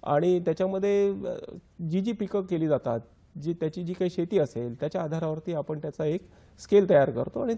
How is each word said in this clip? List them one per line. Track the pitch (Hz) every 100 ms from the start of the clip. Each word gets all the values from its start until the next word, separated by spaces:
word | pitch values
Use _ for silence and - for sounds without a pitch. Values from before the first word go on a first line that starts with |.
आणि | - 147 170 180
त्याच्यामध्ये, | 175 160 190 190 196 202 202
अ, | 196 196 - - 180 _ _ 170
जी | 175
जी | 196
पिकं | 226 202 202
केली | 185 175 156
जातात, | 139 - 117 - _ _ -
जी, | 147
त्याची | 170 160 170
जी | 175
काही | 180 180
शेती | 180 170 196
असेल | 143 - 120 120
त्याच्या | 151 185
आधारावरती | 160 160 160 156 165
आपण | 165 143 156
त्याचा | 156 -
एक | 156 175 - - - -
स्केल | - 202 190
तयार | 160 135
करतो | 117 - -
आणि | 254